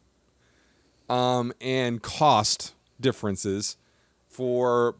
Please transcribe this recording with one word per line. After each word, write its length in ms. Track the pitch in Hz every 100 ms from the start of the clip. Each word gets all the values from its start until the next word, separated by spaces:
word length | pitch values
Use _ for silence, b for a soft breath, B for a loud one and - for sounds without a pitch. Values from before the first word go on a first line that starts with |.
| _ _ _ _ b b b b b b -
um, 440 | 123 127 123 120 -
and 400 | 127 131 123 117
cost 720 | - - 151 113 107 - - - _ -
differences 800 | 123 - 107 98 104 98 107 - b b b b b
for 680 | - 127 123 123 120 120